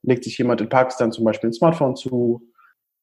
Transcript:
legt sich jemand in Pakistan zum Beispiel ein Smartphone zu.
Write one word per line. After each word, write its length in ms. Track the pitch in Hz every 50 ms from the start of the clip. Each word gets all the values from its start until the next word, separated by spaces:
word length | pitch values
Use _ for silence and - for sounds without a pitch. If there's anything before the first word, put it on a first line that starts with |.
legt 220 | - 127 127 123 -
sich 140 | 120 - -
jemand 240 | 123 123 120 117
in 80 | 107 117
Pakistan 420 | 131 131 131 127 - - 123 113
zum 120 | 110 113 113
Beispiel 240 | 110 107 - - 117
ein 40 | 113
Smartphone 420 | - 175 165 160 - 143 127 127
zu. 560 | - - 131 127 123 120 117 120 117 - - _ _ _ _ _ _ _ _ _ _